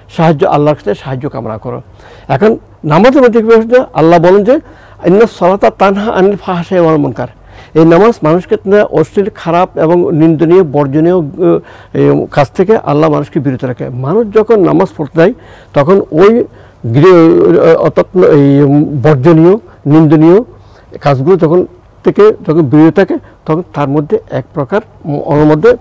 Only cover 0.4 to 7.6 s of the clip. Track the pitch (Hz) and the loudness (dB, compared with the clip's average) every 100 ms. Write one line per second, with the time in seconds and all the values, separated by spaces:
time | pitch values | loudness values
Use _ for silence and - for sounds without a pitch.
0.4 | 185 143 147 143 208 196 135 131 135 135 | -2 0 -2 -2 -6 -8 -8 -10 -10 -10
1.4 | 117 110 127 123 - - - - - 131 | -12 -12 -12 -14 -16 -20 -20 -18 -8 -2
2.4 | 214 226 - _ 147 151 240 277 247 226 | 0 -2 -8 _ -2 2 2 4 2 2
3.4 | 220 226 226 247 262 156 160 170 170 202 | 2 2 2 -2 -2 -2 2 2 4 2
4.4 | 202 302 - - - - 170 196 226 - | 2 0 -2 -20 -20 -8 0 2 0 0
5.4 | 180 202 233 - 196 202 214 190 190 202 | -2 0 -2 0 -2 -2 -4 -2 -2 -2
6.4 | - 180 165 185 165 156 143 120 123 - | -6 -8 -4 0 0 0 -2 -6 -12 -14
7.4 | - - | -20 -20